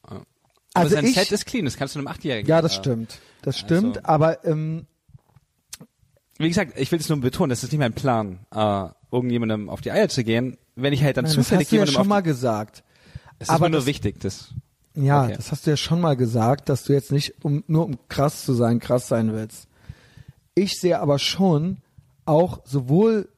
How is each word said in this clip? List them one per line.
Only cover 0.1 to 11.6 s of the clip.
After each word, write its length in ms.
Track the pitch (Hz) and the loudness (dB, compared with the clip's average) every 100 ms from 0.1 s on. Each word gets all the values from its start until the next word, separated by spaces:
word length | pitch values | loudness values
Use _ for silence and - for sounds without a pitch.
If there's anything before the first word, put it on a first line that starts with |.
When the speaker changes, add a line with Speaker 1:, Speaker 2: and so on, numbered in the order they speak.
Speaker 1:
Aber 140 | 98 - _ _ _ _ | -18 -18 _ _ _ _
Speaker 2:
Also 220 | 180 165 202 | 0 2 4
Speaker 1:
sein 100 | 233 | 4
Speaker 2:
ich 80 | |
Speaker 1:
Set 180 | 240 196 | 2 0
ist 140 | 202 - | -2 -4
clean, 180 | 254 | -4
das 120 | 147 - | -4 -4
kannst 160 | 139 | -8
du 40 | 151 | -8
einem 100 | 139 | -10
Achtjährigen, 380 | 160 156 117 135 | -8 -6 -4 2
Speaker 2:
Ja, 120 | 160 | 2
das 120 | 160 | 2
Speaker 1:
äh, 40 | - | -2
Speaker 2:
stimmt. 380 | 117 113 113 - _ _ | -4 -4 -6 -14 _ _
Das 140 | - - | -8 -6
Speaker 1:
also 40 | - | 0
Speaker 2:
stimmt, 380 | 170 226 - | 2 2 -4
aber, 400 | - 156 160 - | 0 2 2 0
ähm, 420 | 175 156 156 160 - _ _ - _ _ _ _ _ - - _ _ _ _ _ | -2 -2 -4 -8 -12 _ _ -20 _ _ _ _ _ -20 -20 _ _ _ _ _
Speaker 1:
wie 100 | 160 | 0
gesagt, 300 | 175 156 - | 0 -2 -4
ich 120 | 135 | -2
will's 160 | 170 156 | -2 0
nur 120 | 147 | 0
betonen, 300 | 120 - 165 | -2 0 -2
das 120 | 120 | -2
ist 100 | 120 | -2
nicht 60 | 151 | -2
mein 140 | 127 | -2
Plan, 480 | 110 139 117 104 92 - | 0 0 0 -2 -10 -10
äh, 320 | 110 107 101 90 _ _ | -2 0 0 -4 _ _
irgendjemandem 560 | 123 123 120 113 107 101 | -4 0 -2 -2 -4 -6
auf 120 | 101 | -10
die 120 | 113 | -4
Eier 160 | 180 208 | 0 0
zu 160 | - | 0
gehen, 340 | 110 113 127 - _ | 0 0 0 -8 _
wenn 180 | - 139 | -4 -2
ich 100 | 139 | 2
halt 120 | 143 139 | 2 2
dann 80 | 160 | 0
Speaker 2:
Nein, 60 | |
Speaker 1:
zufällig 320 | 147 131 185 | 2 4 2